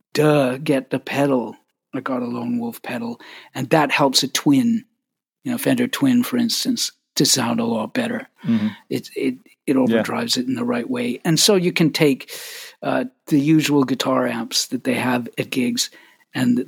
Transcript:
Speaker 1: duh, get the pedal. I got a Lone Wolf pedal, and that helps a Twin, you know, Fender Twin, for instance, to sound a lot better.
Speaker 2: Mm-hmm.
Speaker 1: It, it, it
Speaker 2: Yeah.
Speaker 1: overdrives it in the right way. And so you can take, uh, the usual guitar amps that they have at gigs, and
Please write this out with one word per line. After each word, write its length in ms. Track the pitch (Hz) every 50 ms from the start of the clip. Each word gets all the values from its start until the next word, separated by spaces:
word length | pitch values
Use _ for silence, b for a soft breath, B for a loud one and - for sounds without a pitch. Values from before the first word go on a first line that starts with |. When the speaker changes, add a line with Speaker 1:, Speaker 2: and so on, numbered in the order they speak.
| _ _
Speaker 1:
duh, 460 | - 147 151 151 147 143 135 123 127 139
get 320 | 156 151 139 131 131 -
the 80 | - 127
pedal. 580 | - - - 139 139 143 135 123 113 110 110 - _ _ _ _ _ _ -
I 60 | 131
got 200 | 131 - 131 123
a 40 | 123
Lone 320 | 120 120 120 120 120 120 120
Wolf 240 | - - 113 -
pedal, 380 | - - 127 117 117 117 - - B B B B B B B
and 160 | 131 135 117
that 200 | 165 156 147 139
helps 300 | - - 147 135 127 - -
a 40 | 131
Twin, 560 | - - - 151 139 131 117 120 113 107 - _ _ _ _ _ _ _ _ _ _ _ -
you 80 | -
know, 60 | - -
Fender 280 | - 139 135 120 123
Twin, 380 | - - - - 269 247 240 247
for 120 | - -
instance, 540 | 240 240 226 - - - - 233 - - - - _ _ _ -
to 100 | - 147
sound 360 | - - 135 117 120 120 113
a 40 | 113
lot 300 | 117 117 110 107 - -
better. 340 | 127 117 117 113 113 - - _ _ -
Speaker 2:
Mm-hmm. 240 | - 117 107 104 107 B B B -
Speaker 1:
It, 180 | 131 120 - - -
it, 220 | - 139 131 127 - _ _ _ _ -
it 100 | - 135
Speaker 2:
Yeah. 260 | 131 127 113 113 110
Speaker 1:
overdrives 340 | 104 - 117 117 117 117 -
it 100 | 127 123
in 80 | 131 123
the 80 | 120 120
right 260 | 120 120 120 117 -
way. 300 | - 123 120 240 - - -
And 140 | 175 156 -
so 160 | - 220 202
you 180 | 185 170 170
can 180 | - - 165 139
take, 400 | - - 160 143 131 - - B B B B B B B B B B B
uh, 220 | - 135 131 131 123 127 _ _ - -
the 100 | 160 139
usual 440 | 139 156 160 156 135 139 147 143 135
guitar 420 | 123 131 - - 135 131 127 127
amps 400 | 120 117 117 117 - - - -
that 160 | - 131 120 -
they 100 | 131 120
have 340 | 110 117 127 135 123 120 - - -
at 120 | 131 -
gigs, 400 | - 131 123 120 117 - - - b b b b b b b b -
and 240 | 131 123 123 120 123 131